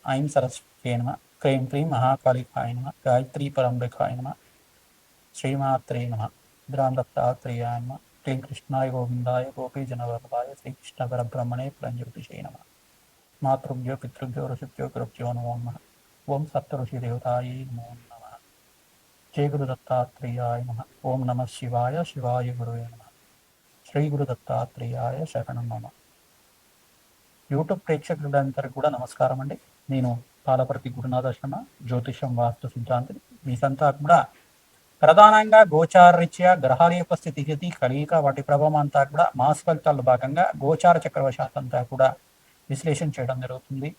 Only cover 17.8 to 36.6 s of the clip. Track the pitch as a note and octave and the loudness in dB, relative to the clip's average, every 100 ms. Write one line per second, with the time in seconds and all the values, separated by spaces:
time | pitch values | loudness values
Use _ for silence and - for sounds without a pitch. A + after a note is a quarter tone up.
17.8 | A#2 A#2+ - A#2+ - A#2 _ _ _ _ | -14 -20 -20 -20 -20 -20 _ _ _ _
18.8 | _ _ _ _ _ - C#3+ C#3+ C3+ B2+ | _ _ _ _ _ -2 -2 0 -4 -6
19.8 | - B2+ B2 _ B2+ A#2+ A#2+ A#2+ B2 A2+ | -2 -2 -2 _ -8 -4 -4 -4 -6 -10
20.8 | - _ C3 B2+ B2 B2 B2+ - B2 A#2+ | -12 _ -6 -4 -2 -4 -6 -8 -6 -2
21.8 | B2 D3+ E3+ - B2 B2 B2 B2 A#2 A#2 | -2 -4 -6 -6 -4 -2 -4 -6 -8 -8
22.8 | A#2 A#2 - _ _ _ _ _ _ _ | -12 -16 -20 _ _ _ _ _ _ _
23.8 | _ C#3+ D3+ C#3+ C#3 B2 - B2 B2 - | _ -2 -2 -2 -4 -6 -6 -6 -6 -8
24.8 | A#2+ B2 A#2 C3 D#3+ C#3 B2 B2 A#2+ A2 | -8 -4 -6 -6 -6 -8 -8 -8 -8 -8
25.8 | A2+ _ _ _ _ _ _ _ _ _ | -12 _ _ _ _ _ _ _ _ _
26.8 | _ _ _ _ _ _ _ C#3 D#3 - | _ _ _ _ _ _ _ -4 -2 -4
27.8 | - D3+ - D#3+ D3 C#3 C3+ C3 C3+ C3 | -4 -4 -4 -8 -2 0 0 -4 -8 -4
28.8 | D3+ B2+ B2 - C3 C3 C#3 - _ _ | -4 -4 -10 -2 -2 -2 -8 -10 _ _
29.8 | - C3+ B2 A#2+ - _ - C3 B2+ C3 | -6 -2 -2 -4 -8 _ -2 0 0 -4
30.8 | C3 A#2 B2+ B2+ C3 A#2 C3+ C3+ - _ | -8 -10 -4 -4 -4 -6 -8 -10 -12 _
31.8 | B2+ B2 A#2+ - C3+ A#2+ A#2+ A#2 B2 B2 | -6 -6 -4 -8 -6 -2 -2 -4 -10 -10
32.8 | A#2+ B2+ B2 - _ - C3+ A#2+ C#3 C3+ | -4 -4 -4 -12 _ -14 -8 -2 -2 0
33.8 | D3+ C#3+ D3 E3+ B2 - _ _ _ _ | 0 0 4 4 4 -8 _ _ _ _
34.8 | _ _ D3+ E3+ G#3+ G#3+ G#3+ A3 G#3 D3+ | _ _ 6 12 12 10 8 8 10 6
35.8 | E3 F#3+ F3 F3 E3+ - F3+ F3+ | 4 10 10 10 2 2 4 6